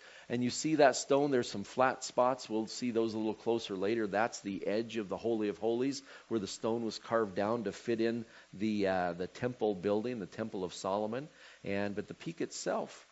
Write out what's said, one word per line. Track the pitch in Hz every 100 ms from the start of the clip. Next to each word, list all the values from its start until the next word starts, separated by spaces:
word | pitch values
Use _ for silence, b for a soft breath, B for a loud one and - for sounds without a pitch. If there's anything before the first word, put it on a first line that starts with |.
| B B B
And | 123
you | 123
see | 117 156 156
that | 143 123
stone, | - 139 147
there's | 131 117
some | 104 101
flat | - 131 117
spots. | - - 123 131 -
We'll | 110 110
see | - 127
those | 113 113
a | 107
little | 110 104
closer | - 117 - 98
later. | 98 117 107
That's | 98 117 -
the | 101 95 71
edge | 104 117 113
of | 98
the | 92
Holy | 110 113 107
of | 95
Holies, | 110 120 135 139 B B B
where | 113
the | 98
stone | - 117 117
was | 113 -
carved | - 113 107 95
down | 101 120 101
to |
fit | - - 113
in | 113 117 113 B B
the, | 92 107 104 98
uh, | 95 90
the | 85 90
temple | - 123 123 107 98
building, | 98 104 113 123
the | 90
Temple | - 113 107
of | 92
Solomon. | - 98 98 107 120 151 B B B
And, | - 101 101
but | 101 98
the | -
peak | - 165
itself, | 139 - - 220 - - -